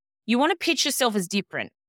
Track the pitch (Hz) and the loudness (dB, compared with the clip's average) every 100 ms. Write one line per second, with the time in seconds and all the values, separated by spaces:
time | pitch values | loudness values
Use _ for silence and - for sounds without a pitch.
0 | _ _ - 240 302 381 - 302 294 - | _ _ -2 2 2 0 0 0 0 0
1 | 247 208 175 202 - 143 107 - | 0 0 0 -2 -4 -6 -8 -12